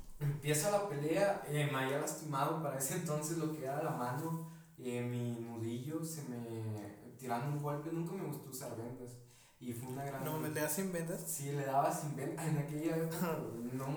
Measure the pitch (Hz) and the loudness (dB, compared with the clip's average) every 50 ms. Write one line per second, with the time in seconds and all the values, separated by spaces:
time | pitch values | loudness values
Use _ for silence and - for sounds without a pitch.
0 | - - - - 147 143 143 - - 147 151 147 - 208 208 - - 151 147 139 | -8 -10 -8 -2 0 0 0 0 2 2 4 4 4 6 4 4 4 4 0 0
1 | 147 156 165 190 202 151 - - - 139 147 147 147 135 131 135 131 131 139 147 | 2 4 6 6 6 6 4 2 0 0 2 4 4 4 4 2 2 2 2 2
2 | 156 - - - 156 147 143 135 147 151 160 160 160 143 131 135 - - 180 165 | 2 0 -2 -4 -4 -2 2 2 2 2 2 2 0 0 0 0 0 0 0 0
3 | - 160 151 151 - 160 165 160 160 156 - 131 131 135 139 156 160 156 - - | 0 0 0 0 0 0 0 0 2 0 0 0 -2 -2 0 0 0 0 0 0
4 | - - 139 151 160 165 165 160 - - - - - - - - 127 123 120 123 | 0 0 0 0 0 0 0 -2 -2 -6 -10 -14 -18 -20 -16 -8 -4 -2 -2 0
5 | 120 123 123 123 120 120 117 113 117 117 117 113 110 117 120 127 127 151 156 165 | 0 0 0 0 0 0 0 -2 -4 -6 -4 -2 -2 -2 -2 -2 -2 -2 -2 -2
6 | 165 165 - 147 139 123 123 117 117 113 113 113 110 110 107 104 101 101 101 - | -2 -2 -4 -6 -6 -6 -4 -4 -4 -4 -4 -4 -2 -2 -4 -4 -4 -8 -10 -12
7 | - 123 - - 131 120 117 120 139 147 147 147 143 147 147 147 151 165 165 165 | -14 -16 -14 -10 -2 -2 0 0 2 0 0 0 0 0 -2 -2 -2 -2 -2 -2
8 | 165 170 190 190 165 143 - - - 131 123 - 135 123 110 107 117 123 127 - | -2 -2 -2 -4 -4 -4 -4 -6 -8 -8 -8 -6 -6 -6 -6 -6 -6 -6 -6 -8
9 | 127 120 - - - - - - - - - - 127 123 117 120 127 127 127 135 | -8 -10 -12 -14 -16 -18 -20 -20 -20 -20 -20 -10 -6 -6 -4 -4 -4 -6 -4 -4
10 | 139 143 139 135 135 156 156 156 156 156 151 156 175 196 - 190 196 190 180 170 | -4 -4 -4 -4 -2 -2 -2 0 -2 0 0 0 0 2 2 2 0 0 0 0
11 | 165 160 175 - - - - - 143 139 143 143 135 135 139 139 147 160 170 165 | 0 -2 -2 -4 -2 -4 -4 -2 -2 -2 0 0 0 4 4 6 6 6 4 2
12 | 151 147 - 135 131 165 160 160 160 156 151 143 143 147 151 151 160 165 165 165 | 0 -2 -2 -2 -2 -2 -2 0 2 2 2 2 2 0 0 0 2 2 4 4
13 | 165 160 165 160 180 170 160 151 117 110 110 117 120 123 127 131 135 139 151 | 2 2 2 2 2 2 2 0 0 -2 -4 -4 -4 -2 -2 -2 -2 0 -2